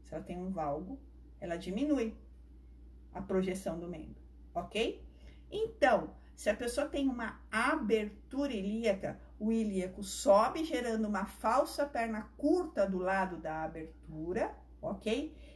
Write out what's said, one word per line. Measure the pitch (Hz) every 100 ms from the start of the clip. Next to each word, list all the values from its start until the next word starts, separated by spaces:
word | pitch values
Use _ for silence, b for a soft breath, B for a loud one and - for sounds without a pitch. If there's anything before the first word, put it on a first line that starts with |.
Se | -
ela | 160
tem | - 180
um | 190
valgo, | 190 151 151 185 277 - - - -
ela | 175
diminui | 170 185 202 294 269 220 - - - - - - - - - -
a | 180
projeção | 185 190 185 190 - 165
do | 175
membro, | 156 - - - - -
ok? | 175 185 208 269 - - B B B B
Então, | 403 440 - 269 202 156 - B
se | - -
a | 214
pessoa | 240 254 294
tem | 285 269
uma | 240 220 - -
abertura | 220 254 311 214 220 208 - - 269 285
ilíaca, | 220 196 220 226 190 - - B -
o | 214
ilíaco | 226 214 190 185 196
sobe, | 196 - - 196 254 330
gerando | 311 247 240 220 208
uma | 196 208
falsa | - 220 254 294 - 285
perna | 240 226 214 - -
curta | 294 359 320 -
do | 196 185
lado | 180 190 180 165
da | 160 156
abertura, | 160 160 160 - - 156 165 202 381 - - -
ok? | 165 190 214 247 311 B B